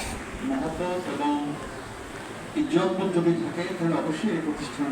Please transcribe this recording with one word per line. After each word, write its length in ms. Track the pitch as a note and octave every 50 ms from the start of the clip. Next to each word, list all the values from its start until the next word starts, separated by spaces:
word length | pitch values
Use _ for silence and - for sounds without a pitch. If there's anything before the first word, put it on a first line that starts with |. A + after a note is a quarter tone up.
| - - - - - - - - - C3+
মহব্বত 520 | C3+ C3+ C3+ D#3+ D#3 - F3 F3+ F3+ F3+ D#3+ D3+ C#3
এবং 180 | C3+ C#3+ D3 D3 D3 D3 D3 D3 D3 - - - - - - - - - - - - - - - - - - - D4+
ইজ্জতবোধ 480 | - - E3 F3 F#3 F#3 - - F#3+ F#3+ E3+ E3+
যদি 140 | D#3+ E3+ E3 - -
থাকে, 200 | - - E3+ F3 F#3 F#3 -
তাহলে 180 | E3+ E3 D#3 D3
অবশ্যই 300 | - E3 D#3 - - G#3+ F3
এই 60 | D#3+ D#3 D3+
প্রতিষ্ঠান 420 | D3 - D3 - - - C#3+ C3+